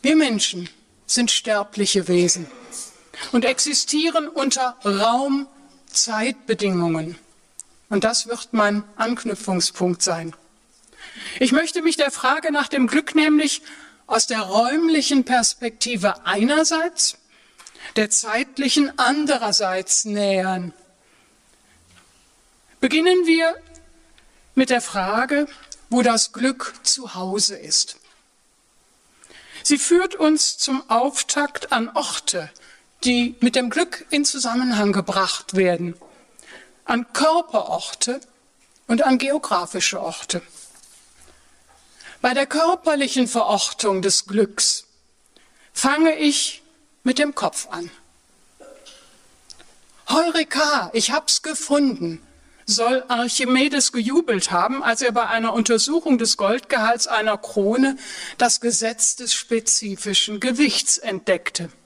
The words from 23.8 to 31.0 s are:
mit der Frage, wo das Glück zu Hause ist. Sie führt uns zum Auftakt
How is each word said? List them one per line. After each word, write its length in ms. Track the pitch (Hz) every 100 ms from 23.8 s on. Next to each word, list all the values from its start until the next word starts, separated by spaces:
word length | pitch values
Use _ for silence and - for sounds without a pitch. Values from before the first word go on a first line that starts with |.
| - _ _ _ _ _ _ -
mit 140 | 254
der 100 | 247
Frage, 680 | - 208 185 214 262 285 294 - - - -
wo 140 | 240
das 280 | 240 226 -
Glück 420 | - 254 262 - -
zu 320 | - - 247 185
Hause 420 | 185 202 190 196
ist. 400 | 151 - - - _ _ _ _ _ _ _ _ _ _ _ _ - - - -
Sie 160 | - 294
führt 380 | - 339 370 -
uns 420 | 311 311 - -
zum 320 | - 262 -
Auftakt 840 | 233